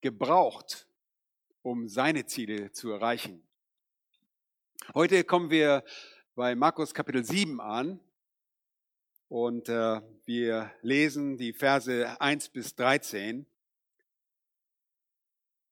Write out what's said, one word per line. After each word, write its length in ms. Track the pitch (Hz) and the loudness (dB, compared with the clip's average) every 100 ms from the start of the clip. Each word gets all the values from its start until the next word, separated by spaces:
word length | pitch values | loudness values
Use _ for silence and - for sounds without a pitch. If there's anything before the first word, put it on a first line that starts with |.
gebraucht, 840 | 135 107 131 180 135 - - - - _ _ _ _ _ _ _ | -6 -2 4 4 4 0 -12 -14 -16 _ _ _ _ _ _ _
um 280 | 123 120 113 | -6 -6 -4
seine 360 | 101 143 156 - | 0 2 0 -2
Ziele 460 | - 107 107 101 | -6 -4 -4 -6
zu 180 | - 117 | -10 -8
erreichen. 540 | 104 117 120 - 87 _ _ _ _ _ _ _ _ _ _ _ _ _ - - 139 | -2 0 0 -6 -14 _ _ _ _ _ _ _ _ _ _ _ _ _ -20 -6 2
Heute 300 | 175 185 170 | 6 6 6
kommen 260 | 175 170 | 2 4
wir 320 | 160 151 139 - - - - _ | 4 6 4 0 -16 -20 -20 _
bei 220 | - 123 123 | -2 -2 4
Markus 380 | 151 160 151 | 2 2 -4
Kapitel 300 | - - 131 | -4 -2 -2
sieben 360 | 113 185 180 123 | 0 0 0 -4
an 400 | 107 113 151 190 _ _ _ _ _ _ _ _ _ _ _ _ _ | -6 -4 -4 -6 _ _ _ _ _ _ _ _ _ _ _ _ _
und, 400 | 117 120 120 117 | -2 -2 -2 -4
äh, 340 | 117 113 110 107 - - | 0 0 -2 -6 -18 -6
wir 480 | 120 117 113 107 - | -2 0 -2 -4 -8
lesen 560 | 117 139 151 143 139 127 | 0 2 2 0 -4 -4
die 140 | 120 | -6
Verse 680 | - 139 139 123 123 120 120 | -2 2 2 0 0 -2 0
eins 280 | 139 147 - | 0 0 -6
bis 260 | 131 110 - | -10 -10 0
dreizehn 720 | 127 143 - 104 104 120 - _ _ _ _ _ _ _ _ _ _ _ _ _ _ _ _ _ _ _ _ _ _ | 2 2 0 -6 -6 -6 -10 _ _ _ _ _ _ _ _ _ _ _ _ _ _ _ _ _ _ _ _ _ _